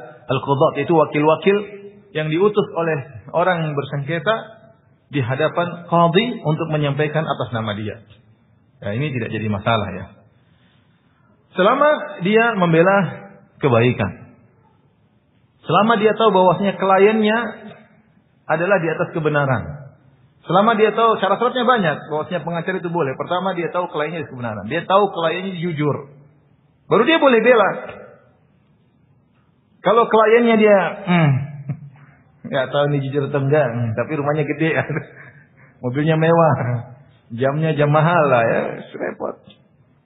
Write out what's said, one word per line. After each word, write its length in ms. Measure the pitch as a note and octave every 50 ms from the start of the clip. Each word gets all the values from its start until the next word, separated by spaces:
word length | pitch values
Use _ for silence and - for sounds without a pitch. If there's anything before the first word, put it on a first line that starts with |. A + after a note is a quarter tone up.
| - - - - -
Al-qudat 560 | - C3+ C3 - C3+ C#3 C3+ D#3+ D3 B2+ C#3+
itu 80 | C3+ C3
wakil-wakil 680 | E3+ D#3 D3 C#3+ - D3+ D3 D#3 D#3 D#3 - G3 G3+ G#3 G#3 - - - - - - - - _
yang 160 | - D3+ D#3
diutus 400 | D#3 D3+ E3+ G3 G#3 - - C#3 - -
oleh 240 | E3 E3 D#3+ D#3 C#3+ B2+ - - G#2+ - -
orang 460 | - E3 F3+ F#3 F3+ E3 D#3+ D3+ D3 C#3+
bersengketa 560 | C3+ - D3+ C#3+ C#3 D3+ E3 E3+ - G#3 A3+ A3 - - - - - - _ _ _ _ _ _ _
di 160 | _ C3 C#3+
hadapan 640 | B2 A2 C3+ C#3 D#3 D3 - F3 F3 F3 F3 - -
qadhi 560 | - E3 E3+ E3+ E3+ D#3+ G3 A#3 B3 A#3 -
untuk 240 | - D3+ D#3+ E3 E3 D#3+
menyampaikan 500 | D3+ D3+ D3 C#3+ C3+ D3 D3+ D3 D3+ D#3
atas 320 | D#3+ - C#3 - B2+ - A#2+
nama 220 | A2 A2 A2 G2+ G#2+
dia. 240 | G#2 G#2 - - - - - _ _ _ _ _ _ _ _ _ _ _ _ _
Ya, 80 | - G2+ G#2+
ini 180 | B2 D3 D3+ C3
tidak 160 | A#2+ A2 A2
jadi 160 | A2 G#2+ A2
masalah 420 | G#2+ G#2 F#2+ - A#2 A#2 G#2+ G2 F2+ F2+
ya. 120 | F#2 G2+ - - - _ _ _ _ _ _ _ _ _ _ _ _ _ _ _ _ _ _ _ _ _ _ _ _ _ _ -
Selama 680 | - F3+ G#3+ C4 C#4 D4 D4+ D4+ - - - - - E3+
dia 260 | F#3+ G#3+ A3 A#3 A#3 A3 G3
membela 380 | F3+ E3+ D#3+ D#3+ E3+ F#3+ G3 G3+ F3+ C#3 - - - - - - _ _ _ _
kebaikan. 720 | - C#3 A#2+ A2+ A#2+ B2+ A#2 - G#2 F2+ E2 - - - - _ _ _ _ _ _ _ _ _ _ _ _ _ _ _ _ _ _ _ _ _ _ _ _ _ -
Selama 340 | - D#3 F#3 G#3+ A3+ A#3 G#3
dia 140 | G#3+ G#3+ G#3
tahu 160 | G#3+ A3+ A3
bahwasanya 480 | F#3+ F#3 F#3 F3+ E3+ E3+ G3+ G3 F3+ -
kliennya 600 | F#3+ F#3+ F#3+ F#3+ G3 G#3+ A3 A3 G#3+ G#3+ G#3+ A#3 A#3 A3 - - - G#3 - - - _ _ _ _ _ _ _ _ _ _ _ _
adalah 320 | - D#3 D#3+ F3 F#3+ G3+ F#3
di 100 | D#3+ D#3+
atas 160 | D#3 - F3 - -
kebenaran. 680 | E3+ D3+ D3+ D3 D3 C#3 C3 B2+ G2+ F2+ - - - - - - _ _ _ _ _ _ _ _ _ _
Selama 320 | - E3 F#3+ G#3 A#3 A#3 G#3
dia 160 | A3 G#3+ G3+
tahu 240 | A3 A#3 A3+ G#3 -
syarat-syaratnya 480 | G3+ F#3+ G3+ - A#3 B3 A#3+ B3+ A#3
banyak, 300 | A#3 B3+ A3+ F#3 D#3 C#3 - -
bahwasanya 400 | D3 D3+ D#3 D3+ - F3+ E3+ C#3+
pengacara 320 | E3+ E3+ E3 D#3+ F#3+ F#3 F#3
itu 80 | E3
boleh. 320 | F3 E3 F3 D3+ C3+ C3 -
Pertama, 320 | C#3 C3+ F3 F3+ F#3 F#3+ F3+ E3+
dia 80 | E3 D3+ -
tahu 160 | F3+ F3+ F3
kliennya 320 | - D3+ D3+ D#3 E3+ E3
di 60 | C#3+ -
kebenaran. 400 | C3 B2 A#2+ A#2 G#2+ G#2 F#2 A2
Dia 160 | C#3+ E3+ -
tahu 240 | - F#3 G3+ G#3 -
kliennya 480 | - E3+ E3 D#3+ E3+ F3+ F#3 G3 F#3 E3+
jujur. 380 | E3 F3+ D#3+ C#3+ D3+ C#3+ B2 - - - - - - _ _ _ _ _ _ _ _ _ _ _ _
Baru 160 | - E3 G3
dia 160 | A#3 D4+ D#4+ D#4+
boleh 240 | D4 C4+ A#3+ A3
bela. 280 | G3 B3 B3+ A3 G3 F3 - - - - - - - - - - _ _ _ _ _ _ _ _ _ _ _ _ _ _ _ _ _ _ _ _ _ _ _ _ _ _ _ _ _ _ _ _
Kalau 240 | - F3+ G#3+ A#3 A3+
kliennya 480 | A3+ A3 A3 G#3+ G#3+ A3+ A#3+ A#3+ A#3 A3+
dia, 240 | G#3+ G#3+ G#3 G3+ F#3+ F3 D#3 - -
hmm, 280 | - F3 F3+ E3+ D#3+ C#3+ C3 A#2 - - - - - - - - - - - - - - _ _ _ _ _ _ -
nggak 200 | - C#3 C#3 B2+ C3
tahu 140 | C#3+ C#3+ D3 C#3+ D3
ini 40 | C#3 C3+ C3
jujur 160 | C3+ C#3+ C3+
atau 160 | C3+ D3 C#3
enggak, 240 | C3+ C3+ D3+ D#3 C#3
hmm, 240 | A#2+ A#2 A#2+ A#2+ A2+ A2 A#2+
tapi 140 | A#2+ - D#3
rumahnya 320 | C#3+ C#3 C#3+ D3 D#3 C#3+
gede, 240 | B2+ D3 D3 D#3+ D#3+ D#3+ E3+ E3 - D3+ D#3 - - - - - -
<laughs> 520 | - - - _ _ _ - _ _ _
mobilnya 320 | - B2 B2 C#3+ D3+ D#3+ D#3+
mewah, 440 | D#3+ D#3+ E3 E3+ E3+ D#3+ D3+ C3 B2+ B2+ B2 A#2+ A#2 - - - - _ _ _ _ _ _ A#2
jamnya 400 | A2+ C3 C3+ C#3+ D#3 D#3+ D#3+ D#3
jam 160 | C#3 D3 D3
mahal 320 | D3 D#3 D3+ E3 F3+ E3+ D3+ C#3
lah 120 | B2+ A#2 A2+
ya, 140 | A#2 C3+ - - - - - -
repot. 480 | - - - - - - - - - - - _ - - _ _ _ _ _ _ _ _ _ _